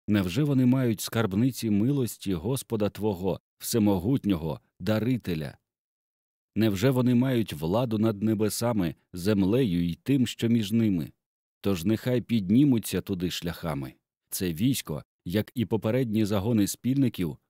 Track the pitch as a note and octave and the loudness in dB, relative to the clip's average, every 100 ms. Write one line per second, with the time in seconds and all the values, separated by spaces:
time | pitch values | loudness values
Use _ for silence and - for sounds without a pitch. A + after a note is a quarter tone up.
0 | - G#2 F2+ F#2 D3+ C3 B2+ C3 B2 G#2 | 0 0 2 0 2 4 4 4 2 -2
1 | - A2+ A2 F#2 C3 - A2+ G2+ A#2 C#3+ | -2 -2 0 0 0 -2 0 0 2 0
2 | A#2 - G2+ F2 F#2+ C3+ - A2 G#2 - | -4 -6 -4 -4 -4 -6 -4 -2 -2 -2
3 | G#2+ F2+ F#2 D#2+ _ _ - A#2 G#2 F#2+ | -4 -2 -2 -4 _ _ -2 2 4 4
4 | F#2+ C#3 G#2 F2+ D#2 C#2 _ - F#2 G#2+ | 0 0 0 -2 -2 -8 _ -8 -2 0
5 | A2+ B2 - E2 C#2+ - _ _ _ _ | 0 -2 -4 -6 -6 -12 _ _ _ _
6 | _ _ _ _ _ G2 A2 F#2+ B2+ B2+ | _ _ _ _ _ 0 0 2 2 4
7 | B2 A#2+ C3 B2 G#2+ D2+ D#2+ G#2+ B2+ A2 | 4 4 2 0 -2 -4 -2 0 0 2
8 | A2 G2+ G#2+ G#2+ G#2+ - A#2 A2+ E2+ - | 0 2 0 0 0 0 -2 0 -2 -4
9 | _ F2+ F2+ G2+ F#2 A#2+ B2 F2 F2 D#2+ | _ -4 0 2 4 2 2 0 -2 -2
10 | - C#3 A#2 - A#2 A#2 G2 A2+ A2 F2+ | -2 0 0 -2 0 0 0 0 2 0
11 | C2 - _ _ _ _ G2+ F#2 F2 A2 | -4 -12 _ _ _ _ -2 -2 0 -2
12 | C3 B2+ - A#2 F2+ A#2 D3 A#2 - F#2 | 0 -2 0 -2 4 4 4 2 0 -4
13 | - F#2 F2 - E2+ D#2+ E2+ C#2+ C2+ - | -4 -4 -4 -4 -8 -6 -6 -6 -8 -14
14 | _ _ _ - F#2 D#2+ B2+ - - D2 | _ _ _ -6 -4 0 0 -2 -6 -10
15 | - _ - G2+ - - A2 G#2+ A2 B2 | -12 _ -4 -2 -2 -4 -2 -2 0 -2
16 | B2 G#2+ G2+ G#2 G#2 A2+ G2 - A#2+ C#3 | 0 0 0 0 0 2 0 -2 -2 0
17 | B2+ - E2+ C2 | 0 -2 -6 -8